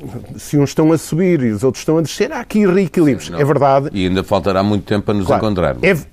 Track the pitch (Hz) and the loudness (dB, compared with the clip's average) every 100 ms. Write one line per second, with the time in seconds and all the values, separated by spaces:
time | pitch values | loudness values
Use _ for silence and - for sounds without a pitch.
0 | 135 117 - 104 - 147 139 - 156 160 | -14 -14 -14 -16 -2 0 0 2 2 2
1 | - 156 185 165 120 104 131 - - 160 | 0 0 2 2 0 0 -2 -2 -2 0
2 | 160 - 202 240 226 214 202 185 180 185 | -2 -4 -4 -4 -2 2 2 2 0 2
3 | 151 110 - 85 139 147 139 139 147 101 | 2 2 -4 -2 0 2 4 2 0 -2
4 | 92 92 90 98 98 95 101 104 - 104 | 0 0 0 0 0 0 2 0 0 -2
5 | 104 104 92 117 110 90 78 64 185 165 | 0 -2 0 0 0 0 -2 0 0 0
6 | - | -4